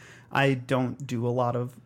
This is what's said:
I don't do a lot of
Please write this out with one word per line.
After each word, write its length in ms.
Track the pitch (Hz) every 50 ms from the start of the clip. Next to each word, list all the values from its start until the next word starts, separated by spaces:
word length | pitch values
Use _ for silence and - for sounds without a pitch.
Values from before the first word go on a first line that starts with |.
| - - - - - -
I 220 | - - 139 139 135
don't 520 | 127 120 - 135 127 127 123 123 - 143
do 200 | 127 123 113 117
a 40 | 120
lot 240 | 120 127 123 120 120
of 200 | 120 123 123 - - -